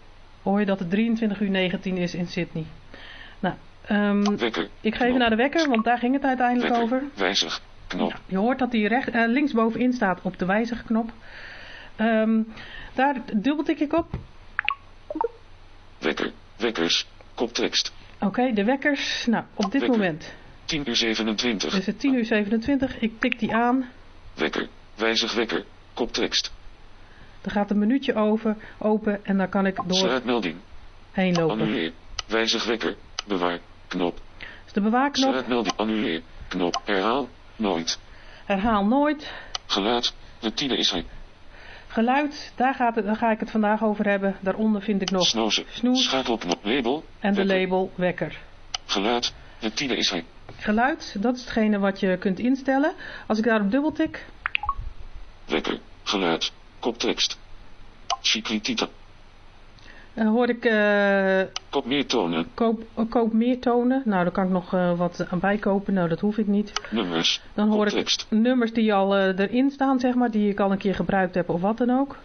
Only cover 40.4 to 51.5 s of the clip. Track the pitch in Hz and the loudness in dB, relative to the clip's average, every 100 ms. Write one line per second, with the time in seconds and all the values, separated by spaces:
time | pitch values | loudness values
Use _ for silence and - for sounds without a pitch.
40.4 | 113 - 143 104 - 90 - - - - | -4 -2 -2 0 0 -2 -6 -14 -18 -20
41.4 | - - - - - - 233 269 294 - | -20 -18 -18 -18 -6 0 2 2 0 -4
42.4 | - - 254 254 240 226 202 214 233 220 | -14 0 0 2 0 0 -2 0 2 0
43.4 | 220 220 208 214 220 208 202 196 196 190 | 0 0 2 2 2 0 2 2 0 -2
44.4 | 190 196 220 208 208 196 190 185 175 - | -2 0 2 2 2 0 2 2 2 2
45.4 | 107 - - - 247 254 226 135 247 226 | 2 0 -4 -2 2 2 2 0 0 0
46.4 | 90 - 101 139 117 151 - - 202 202 | 0 -2 0 0 0 -2 -4 -4 0 2
47.4 | 196 185 185 185 190 - 180 170 160 - | 2 2 2 0 -2 0 -2 0 -6 -8
48.4 | - - - - - 104 104 120 - - | -18 -20 -14 -12 -4 -2 0 0 -2 -8
49.4 | - - 110 - 139 104 - 90 - - | -20 -8 -6 -4 -2 0 0 -2 -8 -18
50.4 | - - 220 214 262 320 - 202 233 247 | -18 -8 -2 2 2 -2 -6 -2 -2 -2
51.4 | - | -2